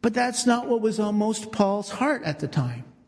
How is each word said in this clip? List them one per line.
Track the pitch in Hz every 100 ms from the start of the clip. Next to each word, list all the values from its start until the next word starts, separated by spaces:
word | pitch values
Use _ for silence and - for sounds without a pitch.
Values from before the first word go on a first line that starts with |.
But | 233
that's | 233 247 247 240
not | 240 247
what | 233
was | 220 214
on | 214 208
most | 214 214 214
Paul's | - 196 202 196
heart | - 269 277
at | 170 143
the | 139
time | - 123 120 - -